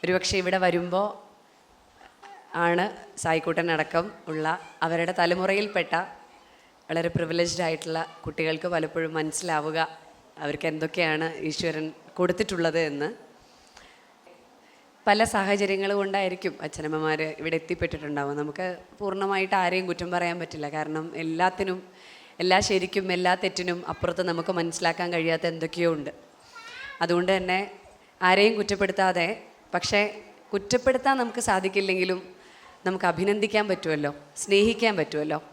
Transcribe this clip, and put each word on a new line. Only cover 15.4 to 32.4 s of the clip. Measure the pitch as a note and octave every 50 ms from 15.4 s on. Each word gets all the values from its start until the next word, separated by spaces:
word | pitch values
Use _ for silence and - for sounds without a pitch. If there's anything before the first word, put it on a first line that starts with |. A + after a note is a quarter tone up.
| G3 F#3+ G3+ G3+ G3+ F#3+ G3 F#3+ G3 G3 G3+ G3+
കൊണ്ടായിരിക്കും | G3 G3 G3 G3 G3 F#3 F3+ F3+ - F3+ - - -
അച്ഛനമ്മമാര് | D#3 - - D#3 D#3 D#3 D#3 D#3 D#3 D#3 D3+ D#3+ D#3 D3+ -
ഇവിടെ | D3 E3 E3 D#3+ D#3+
എത്തിപ്പെട്ടിട്ടുണ്ടാവുക. | - F3+ E3+ F3 E3 - D3+ D3+ D3 D3 C#3+ C#3+ C#3+ C#3+ D3 D3
നമുക്ക് | D3+ C#3+ - F#3 F#3 F3+ E3 - - - -
പൂർണ്ണമായിട്ട് | G#3 G3 F#3+ G3 G3 G3 G3 F#3+ F#3+ F#3+ G3+ G3 F#3
ആരെയും | F3 F3+ F#3 F#3 F3+
കുറ്റം | E3+ - F3 F3 F3+
പറയാൻ | F3 F3 F3 E3+ F3 E3+
പറ്റില്ല. | D#3+ - D#3 D3+ D3 C#3+ D#3
കാരണം | D3+ D3+ D#3 D#3 D#3 E3+ - - E3
എല്ലാത്തിനും, | D#3+ D#3+ E3 F3+ F#3 F#3 - G3 F#3+ F3+ F#3 F#3 - - - - - - - - - - - E3+
എല്ലാ | F3+ F#3 F#3+ G#3
ശരിക്കും | - G#3 F#3+ F3+ F#3+ - G3+ G3 F#3+ F3+
എല്ലാ | F3 F3+ F3+ F3+ F#3 -
തെറ്റിനും | F#3+ F#3+ - F3+ F3+ F3 F3 F3 - E3
അപ്പുറത്ത് | - - F3 F3+ F3 F#3 F3+
നമുക്ക് | E3+ E3 E3 - F#3 F3
മനസ്സിലാക്കാൻ | E3+ E3+ E3 - F3+ E3+ E3 - F3+ F3 F3
കഴിയാത്ത | E3+ D#3+ E3 E3 D#3+ - E3+ E3
എന്തൊക്കെയോ | E3 E3 E3 - E3+ E3+ E3+ E3
ഉണ്ട്. | D3 C#3+ C3+ - - - - - - - - - - - - - - - - - - -
അതുകൊണ്ട് | E3 F3 F3 F3+ F3+ F#3+
തന്നെ | F#3+ F#3 F#3 F#3 F#3 G3+ G3+ - - - - - - - - _ _ F#3 F#3
ആരെയും | F#3 G3 G3+ A3 A3+ G#3
കുറ്റപ്പെടുത്താതെ, | G#3 G#3 G3+ F#3+ G3+ F#3+ F#3+ - F#3+ F#3 F3+ F3 E3+ F3 A3 - - - - - - - -
പക്ഷേ | F3+ - - - G3+ G#3 G#3 - - - - - - - - -
കുറ്റപ്പെടുത്താൻ | G3+ G3 - B3 B3 B3 C4 B3+ B3+ B3+ C#4 C4+ C4+ A#3+
നമുക്ക് | A#3 G#3+ A#3+ A3+ -
സാധിക്കില്ലെങ്കിലും | G3+ F#3+ F#3 G3 F#3+ G3+ G3 F#3+ F#3+ F#3 F3+ F#3 F#3 F#3 F#3 - - -